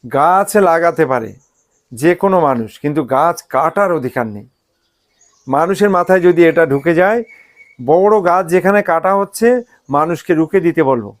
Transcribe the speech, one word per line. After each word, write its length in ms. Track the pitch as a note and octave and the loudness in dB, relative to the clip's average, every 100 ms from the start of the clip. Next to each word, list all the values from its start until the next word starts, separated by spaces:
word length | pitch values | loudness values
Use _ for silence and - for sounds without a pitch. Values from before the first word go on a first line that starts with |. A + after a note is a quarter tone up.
| B2 | -6
গাছ 380 | C3+ D#3 F#3 G3+ G#3+ | 0 2 2 0 0
লাগাতে 480 | F#3+ E3 E3+ E3 D3 | 2 2 0 0 -2
পারে 240 | C3 A2 G2+ _ _ _ _ _ | -2 -6 -14 _ _ _ _ _
যে 220 | A#2 D3+ | -2 0
কোনো 260 | F3 G3 F#3 | 0 0 2
মানুষ, 300 | D3+ B2 A2 - | 2 -2 -6 -8
কিন্তু 220 | C#3+ D3 | -6 -4
গাছ 320 | B2 C3 D#3+ E3+ | -2 0 0 -2
কাটার 480 | - C3 D#3 F#3 G3+ | -6 -2 -2 -2 -2
অধিকার 340 | E3 B2+ C3 A2+ | -2 -4 -6 -8
নেই। 200 | G#2 - _ _ _ _ _ _ _ _ _ - | -10 -18 _ _ _ _ _ _ _ _ _ -4
মানুষের 420 | C#3 E3+ G3 G#3 | -2 0 0 0
মাথায় 300 | F#3 F3 F#3+ | 0 2 2
যদি 200 | F3+ E3 E3 | 4 4 4
এটা 160 | E3 D#3+ | 4 2
ঢুকে 280 | C#3 D3 | 0 0
যায়, 260 | E3 F#3 A#3 A3+ - _ _ _ _ B2 | 0 2 0 -6 -16 _ _ _ _ 0
বড় 280 | E3 G3+ G#3+ | 2 4 2
গাছ 200 | F3 F3 F3 | 2 0 0
যেখানে 340 | F3+ F#3 G3+ | 0 2 0
কাটা 300 | G3+ E3 F3 | 0 -2 0
হচ্ছে, 340 | G3 G3 - A3+ B3 A#3+ _ _ | -2 -4 0 0 0 -4 _ _
মানুষকে 420 | C#3 D#3 E3 - | -2 -2 -4 -4
রুখে 260 | D#3+ D#3+ G3 | -2 0 0
দিতে 220 | E3+ D#3+ | 0 0
বলবো। 300 | C#3 B2+ G#2 G#2+ | 0 0 -4 -18